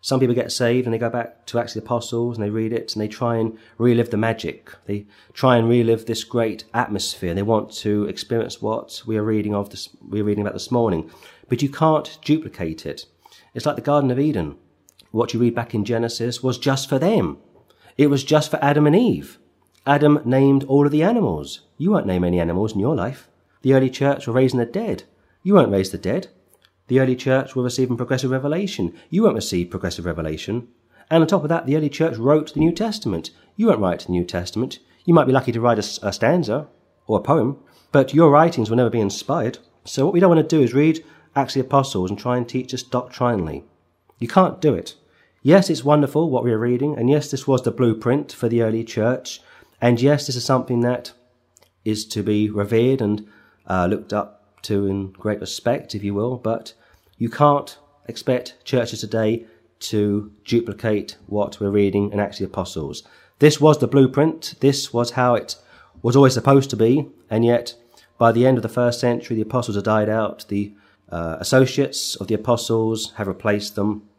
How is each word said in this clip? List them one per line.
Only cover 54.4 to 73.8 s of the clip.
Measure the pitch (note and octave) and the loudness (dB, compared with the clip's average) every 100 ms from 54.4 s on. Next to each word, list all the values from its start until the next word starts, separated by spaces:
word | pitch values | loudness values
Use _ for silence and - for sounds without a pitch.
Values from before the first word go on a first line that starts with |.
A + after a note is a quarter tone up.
| _ _ | _ _
to | - G#2 G2+ | -4 -2 -2
in | G2 F#2+ | -4 -6
great | - G#2+ G#2 | -8 -6 -6
respect, | - - - C3+ - G#2+ | -6 -6 -4 -4 -4 -8
if | |
you | G2+ | -4
will, | G2+ A#2 B2+ | -4 -4 -4
but | A2+ A2+ - - _ _ _ _ | -4 -6 -8 -20 _ _ _ _
you | A#2 | -8
can't | - D3 C#3+ - - _ _ - | 2 4 4 -2 -18 _ _ -18
expect | A2+ - B2 - - - | -10 -2 -2 -4 -18 -4
churches | C3 A2+ A2 | -2 -2 -6
today | G#2 A2 A2 A#2 - _ _ _ | -6 0 0 -2 -6 _ _ _
to | - G#2+ G#2 G2+ G#2+ - | -6 -2 0 0 -4 -18
duplicate | - A#2+ A2+ G2+ A2+ G#2 G2 - - | -2 -2 -2 -6 -2 -2 -4 -16 -8
what | G#2 G2+ - | -4 -4 -4
we're | G2+ | 0
reading | G2+ G2+ G2 G2+ | 2 2 2 -2
in | G2+ | -2
Acts | G2+ - | -4 -4
of | F#2+ | -8
the | |
Apostles. | - F#2 - C#2+ D2 - _ _ _ | -6 -8 -8 -10 -10 -16 _ _ _
This | D3 D3+ | 4 6
was | D3+ D3+ | 4 4
the | - | 2
blueprint. | C#3 C3 C3 D#3 D#3+ - - | 4 2 2 0 -2 -14 -2
This | C#3 C#3 - | 0 0 -4
was | A#2+ A#2+ | -4 -4
how | - B2 A#2 | 0 0 0
it | - - _ - _ - | -2 -16 _ -20 _ -6
was | A#2+ B2+ | 0 6
always | C3+ | 6
supposed | C3 - C#3 C3+ | 4 4 4 4
to | G#2+ | 2
be, | A2+ C3+ C#3+ - _ | 2 2 0 -12 _
and | A2+ A#2 | 2 4
yet | A#2+ - - _ _ _ _ | 2 -2 -16 _ _ _ _
by | A#2 | 4
the | A#2 B2+ | 6 4
end | B2+ | 2
of | |
the | A2 | 0
first | - B2 A#2+ | -2 0 0
century, | B2 A#2+ - A2+ | -2 -2 -4 -6
the | |
apostles | G#2+ B2+ A#2 G2+ | -4 -4 -4 -4
had | G2 | 0
died | A2 G#2+ | 0 2
out. | A2 G#2+ - - | 0 -4 -6 -8
The, | G2+ G2+ G#2 _ _ _ | -6 -6 -10 _ _ _
uh, | E2+ E2 D#2+ | -8 -8 -8
associates | - C3 C3 - C3+ - - - | 0 4 4 2 -4 -4 -8 -8
of | G2+ | -4
the | G#2+ | -4
apostles | A#2 A#2 - A2+ A2 A2 - - | 0 -2 0 -2 0 -4 -8 -8
have | G2+ | -8
replaced | F#2 A2 G#2 G2+ | -4 -2 -2 -4
them | - | -4